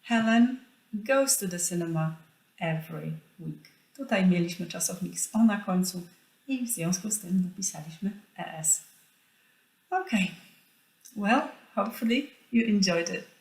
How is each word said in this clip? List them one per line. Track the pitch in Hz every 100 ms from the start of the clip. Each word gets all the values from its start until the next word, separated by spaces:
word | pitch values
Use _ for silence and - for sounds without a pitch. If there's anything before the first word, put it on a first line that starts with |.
Helen | - 233 226 233 247 254 - _ _
goes | 214 214 269 269 -
to | 190
the | 175
cinema | - 175 170 160 160 - - _ _ _
every | 170 160 160 156 160 160 _ _
week. | 160 151 - _ _ -
Tutaj | 269 208 185
mieliśmy | 175 170 - 170
czasownik | 180 - 185 180 175
z | - 220
O |
na | 226 202
końcu | - 185 185 180 175 _ _ _ -
i | 262 240
w |
związku | - 170 180 214
z | -
tym | 175 185
dopisaliśmy | 180 185 190 156 156 160 196 202 - -
E | - 160
S. | 156 - - _ _ _ _ _ _ _ _ _ _
Okay, | 370 381 214 180 - - _ _ _ _ _ - -
well, | 202 254 311 - - -
hopefully | 208 - 226 254 285 - _
you | 233 226
enjoyed | 208 190 170 170
it. | 180 - _